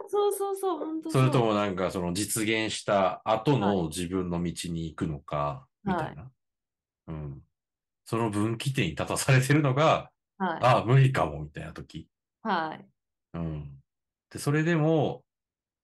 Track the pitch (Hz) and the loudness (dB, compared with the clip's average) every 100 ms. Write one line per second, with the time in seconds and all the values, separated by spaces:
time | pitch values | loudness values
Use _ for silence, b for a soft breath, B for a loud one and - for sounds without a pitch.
0 | - 403 415 - 392 392 381 320 320 - | -4 0 0 0 -4 -4 -4 -4 -4 -6
1 | - 135 131 131 113 104 104 92 92 95 | -2 2 2 2 2 2 0 -2 -2 -2
2 | 87 87 104 - 107 110 110 - - 101 | -2 -2 -2 -2 0 0 -2 -4 0 2
3 | 95 - - 110 - 135 101 101 82 78 | 2 0 -2 0 2 2 4 2 0 -4
4 | 87 92 90 87 85 82 87 85 82 - | -2 -2 -2 -2 -2 -4 -6 -6 -6 -4
5 | 82 71 - 73 73 67 - _ 202 180 | -4 -4 -6 -4 -4 -6 -14 _ -4 -2
6 | 160 - 131 _ _ _ _ _ _ _ | -4 -10 -18 _ _ _ _ _ _ _
7 | - 78 73 67 - _ _ _ _ _ | -12 -10 -10 -12 -18 _ _ _ _ _
8 | - 113 113 104 110 117 - 131 92 73 | -6 -2 -2 0 -2 -2 -4 -2 -2 -2
9 | 90 95 - 131 131 151 143 131 156 92 | -2 -2 4 4 6 4 4 4 4 4
10 | - _ _ _ 190 165 123 117 95 135 | 0 _ _ _ -4 2 4 4 6 6
11 | 131 131 82 76 76 80 80 - - 80 | 6 4 0 -2 -10 -10 -12 -14 -14 -14
12 | - _ _ _ 233 185 160 - - _ | -16 _ _ _ -4 -2 -2 -8 -16 _
13 | _ _ _ 85 82 76 73 69 _ _ | _ _ _ -6 -6 -6 -10 -16 _ _
14 | _ _ _ - - 151 156 170 151 160 | _ _ _ -6 0 0 2 2 4 4
15 | 113 - _ _ _ _ _ _ | 2 -2 _ _ _ _ _ _